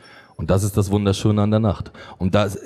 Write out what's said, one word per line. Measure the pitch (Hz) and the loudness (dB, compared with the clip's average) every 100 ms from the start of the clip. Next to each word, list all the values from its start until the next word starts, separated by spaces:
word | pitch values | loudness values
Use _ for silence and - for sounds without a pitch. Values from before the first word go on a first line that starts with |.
| - - - - | -20 -20 -20 -10
Und | 85 | 0
das | 95 | 0
ist | 101 107 | 2 0
das | 101 | 0
Wunderschöne | 101 101 95 110 104 | 2 2 2 2 2
an | 104 | 2
der | 107 | 2
Nacht. | 110 - - - - - | 0 -2 -8 -16 -20 -6
Und | 92 | 0
da, | 101 104 101 | 0 0 -2